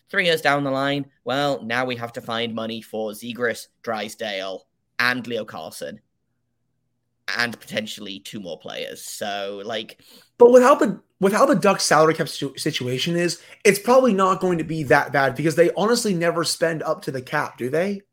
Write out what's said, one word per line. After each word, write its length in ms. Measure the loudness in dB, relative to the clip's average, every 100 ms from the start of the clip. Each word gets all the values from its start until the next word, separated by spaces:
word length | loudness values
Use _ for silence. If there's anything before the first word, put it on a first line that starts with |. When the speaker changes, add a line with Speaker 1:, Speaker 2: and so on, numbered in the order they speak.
| -6
Speaker 1:
three 180 | -2 2
years 160 | 2
down 220 | 2 2
the 60 | 0
line, 360 | 0 0 -2 -6 _
well, 400 | -4 -2 0 -2
now 220 | -2 -2 -2
we 100 | -4
have 180 | -8
to 80 | -10
find 320 | -6 -4 -4
money 300 | -6 -8 -10
for 300 | -10 -8 -8
Zegras, 540 | -8 -12 -4 -4 -4 -12 _
Drysdale, 840 | -8 -6 -6 -8 -8 -6 -8 -10 _ _ _ -2
and 260 | -2 -2 -4
Leo 180 | -6
Carlsson, 560 | -6 -12 -14 -12 -14 -14 _ _ _ _ _ _ _ _ _ _ _ _ -8 -4
and 240 | -4 -6
potentially 600 | -8 -8 -8 -12 -14 -14
two 200 | -14 -12
more 200 | -10 -12
players. 440 | -12 -12 -12 -12
So, 600 | -14 -10 -8 -8 -8 -10 -8
like, 380 | -10 -10 -18 _ -20 _ 6
Speaker 2:
But 120 | 8
with 120 | 10
how 100 | 8
the, 260 | 4 2 -2 _ -2
with 140 | 0
how 120 | 4 4
the 80 |
Ducks 300 | 4 2 2
salary 320 | 4 4 4 2
cap 120 | -4
situ-, 300 | -6 -8 -6
situation 580 | -6 -4 -6 -4 -2 -2
is, 240 | -2 -4 -12 0
it's 140 | 2 2
probably 360 | 4 6 6
not 260 | 4 2 2
going 180 | 0 0
to 60 |
be 180 | -2 -4
that 280 | 2 2 4
bad 240 | 0 0 0
because 200 | -2 4
they 140 | 2 2
honestly 380 | 0 2 0 0
never 280 | 0 0
spend 380 | -2 0 -2 -2
up 220 | -4 -4
to 80 | -6
the 100 | -8
cap, 380 | -4 -4 -4 -6
do 100 | -4
they? 320 | -2 -2 -6 _